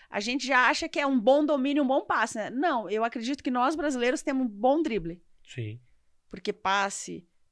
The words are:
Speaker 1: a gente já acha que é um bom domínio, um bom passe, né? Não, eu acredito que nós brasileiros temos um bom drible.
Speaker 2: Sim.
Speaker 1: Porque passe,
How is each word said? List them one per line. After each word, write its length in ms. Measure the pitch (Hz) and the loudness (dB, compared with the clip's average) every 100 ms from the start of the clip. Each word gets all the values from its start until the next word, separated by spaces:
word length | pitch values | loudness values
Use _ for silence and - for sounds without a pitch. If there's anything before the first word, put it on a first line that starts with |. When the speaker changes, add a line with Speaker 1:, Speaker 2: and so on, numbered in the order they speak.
| - | -10
Speaker 1:
a 120 | 202 | -6
gente 260 | 208 262 247 | -4 -4 2
já 220 | 254 247 | 4 4
acha 200 | 294 320 | 2 -2
que 120 | 330 | -2
é 60 | 277 | 0
um 120 | 269 | 2
bom 260 | 208 285 | 6 6
domínio, 380 | 302 285 269 285 | 4 2 2 2
um 40 | 262 | 2
bom 140 | 277 | 2
passe, 320 | - 311 226 226 | 2 0 0 -2
né? 120 | 190 | -6
Não, 380 | 233 339 254 185 | -2 0 0 -2
eu 140 | 214 | -2
acredito 400 | 233 240 226 277 | -2 -2 -6 -4
que 80 | 285 | -2
nós 240 | 247 254 | 0 0
brasileiros 480 | 311 294 254 240 277 | 0 -2 0 0 0
temos 240 | - 269 254 | -2 -2 -2
um 20 | |
bom 320 | 202 247 294 | 0 2 2
drible. 400 | 302 214 165 175 _ _ | 2 -2 -4 -10 _ _
Speaker 2:
Sim. 380 | - - 110 117 - _ _ _ _ | -16 -10 -10 -10 -18 _ _ _ _
Speaker 1:
Porque 220 | 180 208 | -10 -8
passe, 760 | 202 190 196 196 - - 170 - _ _ | -4 0 0 0 -4 -12 -14 -16 _ _